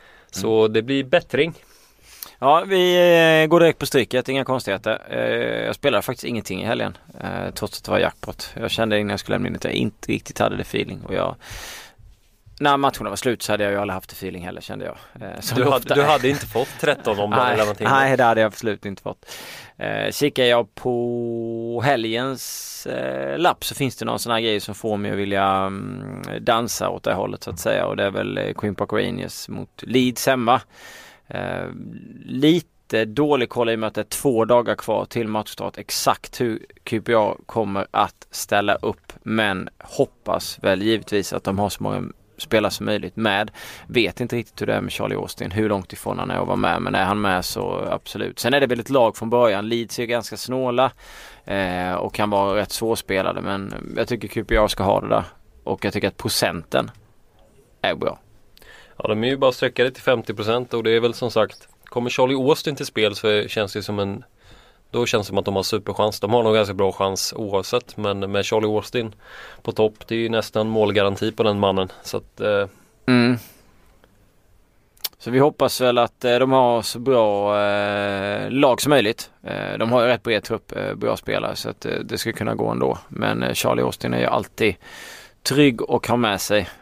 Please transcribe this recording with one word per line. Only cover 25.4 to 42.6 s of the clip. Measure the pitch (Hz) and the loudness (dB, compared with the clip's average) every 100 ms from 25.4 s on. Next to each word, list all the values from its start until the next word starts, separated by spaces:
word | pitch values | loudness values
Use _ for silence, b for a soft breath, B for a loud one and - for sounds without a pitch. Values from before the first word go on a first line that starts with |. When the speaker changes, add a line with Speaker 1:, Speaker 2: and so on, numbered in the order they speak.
| 98 | 2
Speaker 2:
mm, | 95 95 98 101 98 101 98 92 110 | 2 0 -4 -8 -10 -10 -10 -10 -6
dansa | 110 113 117 - 95 | 0 0 0 -4 -4
åt | 95 | -4
det | - | -2
hållet, | 95 104 101 | -2 -2 -6
så | - | -10
att | - | -6
säga. | 110 104 90 | -2 0 0
Och | 101 | 0
det | |
är | 101 | -2
väl, | 101 101 101 | -2 -4 -4
eh, | 101 | -4
Queen | 101 104 98 | -4 -4 -4
Park | 101 | -2
Rangers | 104 98 95 92 - - | -2 -2 -4 -8 -10 -12
mot | 101 101 - | -12 -14 -14
Leeds | - 123 127 117 - | -2 2 2 0 0
hemma. | 131 117 127 - B B B B B - | 2 4 2 2 B B B B B -12
Eh, | 95 95 90 90 87 104 113 - - - | -8 -6 -6 -8 -10 -14 -14 -16 -18 -10
lite | 127 151 175 - _ - 113 110 | 2 4 4 0 _ -4 -2 0
dålig | 107 151 143 117 | 2 2 2 2
koll | 123 117 | 0 0
i | 113 | 0
och | |
med | 110 | -2
att | |
det | 107 | -4
är | 104 | -6
två | - 143 113 110 | -2 2 2 4
dagar | 120 113 98 | 4 4 -2
kvar | - 104 101 | -2 -2 -2
till | 117 110 | -4 -4
matchstart. | 107 104 - 98 - | -4 -6 -8 -8 -8
Exakt | - - - 101 - - | -8 -2 0 0 -4 -4
hur | 123 110 - - | -2 -2 -8 -16
Q | - 113 | -4 -4
P | 107 113 | 2 2
A | 101 - - | 2 -2 -6
kommer | 113 101 98 - | -2 -2 -2 -2
att | 107 98 - - | 0 0 -2 -16
ställa | - - 104 101 - | -10 0 2 2 0
upp, | - 98 - - | -2 -6 -10 -14
men | - 110 104 95 - - | -4 0 0 0 -6 -14
hoppas | - - 139 _ - 87 - - | -8 -2 -2 _ -4 -4 -4 -4
väl | - 95 | 0 2
givetvis | 104 110 - 104 92 | 2 0 0 -2 -2
att | 92 | -4
de | - 98 | -2 -2
har | 104 | -2
så | - | -2
många | 104 101 95 - _ - | -4 -4 -6 -12 _ -16
spelare | - 113 | 0 2